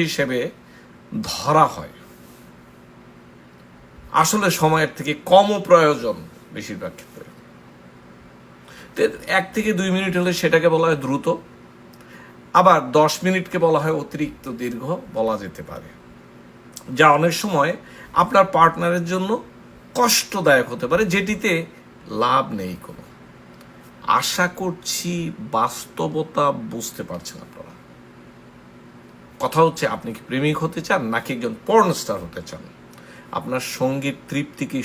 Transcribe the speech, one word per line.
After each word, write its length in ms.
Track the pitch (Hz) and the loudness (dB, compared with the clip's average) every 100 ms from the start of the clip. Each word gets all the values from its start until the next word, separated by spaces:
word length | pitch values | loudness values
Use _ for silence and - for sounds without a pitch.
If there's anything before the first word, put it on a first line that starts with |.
হিসেবে 380 | 160 - 240 123 143 - - - - - - 110 - | 0 0 -2 -2 -4 -8 -20 -20 -20 -20 -10 -8 -6
ধরা 360 | - 135 156 143 85 | -6 2 4 4 2
হয়। 200 | - - - - - - - - - - - - - - - - - - - - - - - 147 | -14 -16 -20 -20 -20 -20 -20 -20 -20 -20 -20 -20 -20 -20 -20 -20 -20 -20 -20 -20 -20 -20 -4 0
আসলে 260 | 165 208 196 - | 2 2 0 2
সময়ের 300 | 156 160 151 - | 2 4 0 -2
থেকে 160 | 143 147 - | -6 -4 6
কমও 280 | 185 202 202 - | 6 6 0 6
প্রয়োজন 500 | 175 151 131 113 85 - - - 107 | 6 6 2 -2 -6 -10 -20 -16 -14
বেশিরভাগ 380 | 104 92 90 - | -12 -10 -10 -14
ক্ষেত্রে। 260 | - - - - - - - - - - - - - - - - - - - - | -20 -20 -20 -20 -20 -20 -20 -20 -20 -20 -20 -20 -20 -20 -20 -20 -20 -20 -12 -2
তো 60 | - - - 190 | -2 -2 -2 -2
এক 60 | 180 220 | 0 -2
থেকে 140 | 214 180 | 0 0
দুই 100 | 190 185 | 0 0
মিনিট 180 | 190 180 | 0 0
হলে 120 | 180 170 | 0 0
সেটাকে 260 | 156 160 165 160 | 2 4 4 4
বলা 120 | 165 | 2
হয় 100 | 147 131 | 0 -2
দ্রুত, 220 | 139 165 - - - - - - - - - - - - 175 | -2 -2 -2 -6 -20 -20 -20 -20 -20 -20 -20 -20 -20 0 4
আবার 200 | 185 160 127 151 | 6 6 4 4
দশ 160 | 156 - 185 | 4 2 -2
মিনিটকে 320 | 185 175 180 165 | -2 -2 0 2
বলা 140 | 151 | 2
হয় 120 | 156 156 | 0 -2
অতিরিক্ত 440 | - 151 147 - 135 117 | -4 -6 -6 -8 -12 -8
দীর্ঘ 220 | 120 113 - 262 202 110 | -6 -6 -6 -8 -6 -2
বলা 180 | 110 101 | -2 -2
যেতে 180 | 95 - 78 | -6 -14 -14
পারে, 200 | - - - - - - - - - - - - 127 | -14 -16 -20 -20 -20 -20 -20 -20 -20 -20 -18 -8 2
যা 100 | 156 147 | 4 4
অনেক 160 | 170 160 | 2 0
সময় 300 | 214 160 170 180 - - - - | -2 0 0 -2 -12 -20 -4 0
আপনার 240 | 180 202 190 160 | 2 4 4 6
পার্টনারের 500 | 165 - 170 175 170 | 4 4 -2 -2 -2
জন্য 180 | 185 190 247 - - - - - - | -2 -2 -4 -6 -20 -20 -20 -8 0
কষ্টদায়ক 680 | 240 - - 202 160 131 120 | 2 2 -2 0 4 4 2
হতে 120 | 120 127 | -6 -2
পারে, 120 | 175 208 | 0 2
যেটিতে 380 | 202 196 202 214 165 165 - - - - 107 | 0 0 -2 0 0 -4 -16 -20 -20 -8 -2
লাভ 220 | 120 131 - 104 | 2 2 0 -6
নেই 160 | 92 87 - | -8 -10 -14
কোনো। 180 | - - - - - - - - - - - - 120 | -18 -20 -20 -20 -20 -20 -20 -20 -20 -20 -12 -2 0
আশা 260 | - - 180 - | 0 -2 -2 -2
করছি 520 | 185 170 - - 175 175 165 165 110 110 | -6 -6 -8 -6 -4 -4 -6 -8 -4 -2
বাস্তবতা 880 | 120 - - - 160 156 151 147 143 131 110 | -2 -4 -12 -6 -4 -4 -4 0 0 0 -8
বুঝতে 280 | 113 110 - 95 | -10 -10 -12 -12
পারছেন 280 | 87 - - - | -10 -12 -16 -20
আপনারা। 280 | - - - - - - - - - - - - - - - - - - - | -20 -20 -20 -20 -20 -20 -20 -20 -20 -20 -20 -20 -20 -20 -20 -20 -20 -18 -6
কথা 180 | 131 160 165 | 0 4 4
হচ্ছে, 200 | 156 127 110 | 2 -4 -4
আপনি 140 | 113 110 | -8 -12
কি 60 | - | -6
প্রেমিক 280 | 131 151 151 | -2 0 0
হতে 160 | 160 - - | -4 -4 -2
চান 140 | 190 113 | 0 0
নাকি 160 | 117 127 127 | -4 -4 -6
একজন 180 | 117 110 - | -6 -6 4
পর্ন 200 | 226 185 - | 4 4 0
স্টার 180 | - 98 85 | -4 -6 -6
হতে 160 | 90 - | -14 -14
চান? 140 | - - - - - - - - 180 | -16 -18 -20 -20 -20 -20 -20 -10 -8
আপনার 260 | - 127 - - | -6 -6 -6 -4
সঙ্গীর 400 | 131 135 139 - - | -2 -2 -4 -8 -6
তৃপ্তি 360 | 143 143 - 139 | -6 -6 -8 -6
কি 80 | 131 | -6